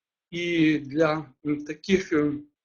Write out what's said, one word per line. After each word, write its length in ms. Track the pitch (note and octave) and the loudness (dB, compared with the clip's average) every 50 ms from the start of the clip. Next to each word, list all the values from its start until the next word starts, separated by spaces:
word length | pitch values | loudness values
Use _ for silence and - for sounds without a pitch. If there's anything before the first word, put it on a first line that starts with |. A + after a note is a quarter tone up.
| _ _ _ _ _ _ | _ _ _ _ _ _
і 460 | F3 E3+ F3 F3 E3+ E3 D#3 D#3 D#3 C#3+ | -8 -6 -4 -2 2 4 4 4 4 0
для, 460 | C#3 B2+ C3+ D3+ E3 D#3 D3+ D#3+ D3+ - - _ _ | -2 -4 0 2 2 2 2 -2 -6 -10 -16 _ _
м, 200 | D3 D3+ D3 - | -4 -4 -4 -6
таких, 480 | - D3+ - - - F#3+ F#3+ F#3+ - E3+ | -10 -12 -12 -2 0 0 0 0 0 0
ем, 300 | D3+ D3 D3 D3 D3 - - _ _ _ | 2 2 0 -2 -4 -10 -14 _ _ _